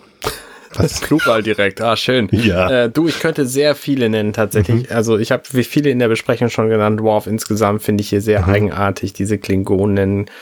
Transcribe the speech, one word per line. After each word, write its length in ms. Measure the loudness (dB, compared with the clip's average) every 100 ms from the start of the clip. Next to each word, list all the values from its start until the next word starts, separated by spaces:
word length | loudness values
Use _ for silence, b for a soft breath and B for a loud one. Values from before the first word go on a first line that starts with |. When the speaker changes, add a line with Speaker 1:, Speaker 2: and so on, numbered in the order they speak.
| B B B B B B B
Speaker 1:
Was? 240 | -2 -2 -2
Speaker 2:
Das 0 |
Plural 400 | -2 0 2 0
direkt, 400 | 0 0 -2 -2
ah, 140 | -2
schön. 340 | 0 0 0 2
Speaker 1:
Ja. 520 | 2 2 2 2 2
Speaker 2:
Äh, 60 | 2
du, 160 | 0 -2
ich 120 | 0
könnte 280 | -2 -2 -2
sehr 260 | 0 0
viele 360 | 0 -2 0 0
nennen 220 | 0 0
tatsächlich. 560 | -2 0 0 2 0 0
Speaker 1:
Mhm. 60 |
Speaker 2:
Also 220 | -2 2 2
ich 140 | 0
hab 200 | -2 -2
wie 80 | -2
viele 260 | 0 0 2
in 80 | 2
der 100 | 2
Besprechung 420 | 0 -2 0 0
schon 200 | 0 0
genannt. 320 | 2 2 2
Worf 240 | 2 0
insgesamt 560 | 0 -4 -2 0 0 0
finde 200 | 0 -2
ich 60 | 0
hier 120 | 0
sehr 240 | 2 2
Speaker 1:
Mhm. 80 | 2
Speaker 2:
eigenartig. 600 | 2 0 -2 -2 -2 -6
Diese 260 | -4 -4 -4
Klingonen, 840 | -2 -2 0 0 2 2 0 -2 -6 B